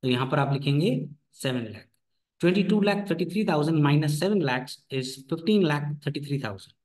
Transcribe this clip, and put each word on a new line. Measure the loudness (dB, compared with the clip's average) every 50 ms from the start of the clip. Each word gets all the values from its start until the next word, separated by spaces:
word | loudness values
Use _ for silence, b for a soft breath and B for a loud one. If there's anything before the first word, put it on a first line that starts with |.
| 0
तो | 0
यहाँ | 0 0 0 0
पर | 2 0
आप | 2 2 0
लिखेंगे | 0 0 0 2 2 2 2 0 -2 -4 -8 -12 _ _ _ _
सेवन | -6 -6 -4 -4 -4 -6
लाख। | -8 -12 -16 -18 _ _ _ _ _ _ _ _ _ _ _
ट्वेंटी | 2 2 4 4 2
टू | 4 4 4
लाख | 4 2 2 0 -2 -4
थर्टी | -2 -2 -2
थ्री | -4 -2 -2 0
थाउजेंड | 0 0 2 2 2 2 4 4
माइनस | 4 4 4 2 2 0 0
सेवन | 0 0 2 2 0
lakhs | 0 -2 -2 -4 -8 -14 -18 _ _ -6
is | -6 -6 -6 -10 -14 -8 _ -8
fifटीन | -4 0 2 4 4 4
लाख | 2 2 0 -2 -4 -8 -6 -6
थर्टी | -8 -6 -6 -6 -6
थ्री | -6 -4 -4
थाउजेंड। | -6 -8 -10 -16 -20 _ _ _